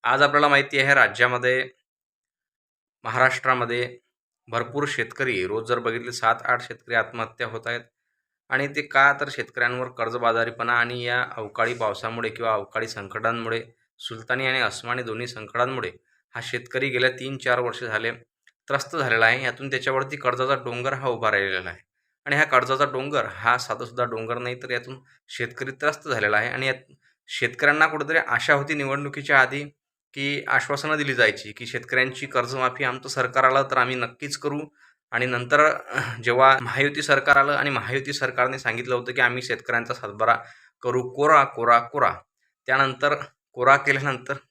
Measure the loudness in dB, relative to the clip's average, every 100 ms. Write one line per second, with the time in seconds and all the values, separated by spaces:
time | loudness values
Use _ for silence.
0 | 2 4 4 6 6 4 4 2 4 6
1 | 4 4 2 4 2 0 -2 _ _ _
2 | _ _ _ _ _ _ _ _ _ _
3 | -6 2 2 4 0 0 0 -2 -4 -8
4 | _ _ _ _ _ -4 -4 -4 -4 -4
5 | -6 -4 -2 -2 -2 -4 -2 -2 -2 -4
6 | -8 -2 0 0 0 -2 -2 -16 -2 -2
7 | -2 -6 -8 -6 -8 -6 -6 -8 -10 _
8 | _ _ _ _ _ -2 -2 -4 -2 4
9 | 4 4 -4 -6 -8 -2 -2 -2 -6 -4
10 | -4 0 0 2 0 -2 0 0 0 -4
11 | -4 -2 -4 -8 -12 -2 -2 0 -2 -2
12 | -6 -6 -6 -4 -2 -2 -2 -6 -6 -8
13 | -10 -4 -2 -2 -4 -4 -6 _ _ _
14 | -14 -14 -6 -2 0 0 0 -4 -6 -6
15 | -6 -8 -8 -10 -10 -2 -2 -2 -8 -10
16 | _ _ _ -12 -8 -8 -6 -4 -2 0
17 | 0 -2 -10 -6 0 0 0 -6 -4 -4
18 | -4 -8 _ _ _ _ _ -4 -4 -4
19 | 0 4 4 4 -2 -6 -6 -4 0 -2
20 | -2 -2 -2 0 0 -2 -2 -6 -6 -4
21 | -4 -2 0 0 0 -4 -6 -12 _ _
22 | _ _ -4 0 4 2 2 0 0 -2
23 | -2 -2 -2 -2 0 0 -2 -6 -6 -4
24 | -4 -4 -6 -6 -6 -8 -6 -6 -6 -18
25 | _ _ _ -8 -8 -6 -10 -2 -2 -2
26 | -4 -2 2 2 0 -4 -4 -4 _ _
27 | _ _ _ -4 -4 2 2 4 2 0
28 | 0 0 0 -2 2 2 2 -4 -2 -4
29 | -6 -10 2 4 4 0 -10 _ _ _
30 | _ -6 -4 -4 0 -2 0 -4 -2 -2
31 | -2 4 2 2 -10 -14 -10 -10 -2 0
32 | 0 -4 -4 -2 -2 -2 -2 -2 -6 -4
33 | -8 -2 0 4 4 4 2 0 0 0
34 | -4 -8 -10 -6 -4 -6 -8 _ _ _
35 | _ -4 -2 -2 2 6 6 4 -4 -6
36 | -6 -4 0 6 8 6 2 0 0 0
37 | 2 2 6 6 6 2 0 -2 -2 -4
38 | -4 -4 -4 0 0 0 -2 -2 -2 -2
39 | -2 0 2 0 -6 -6 -2 -4 -2 -8
40 | -8 -2 2 2 0 -20 _ _ -2 -2
41 | -2 0 6 6 6 0 6 6 4 0
42 | 0 0 _ _ _ _ 0 2 2 2
43 | 0 0 -4 _ _ 0 6 6 6 0
44 | 0 -4 -6 -10 _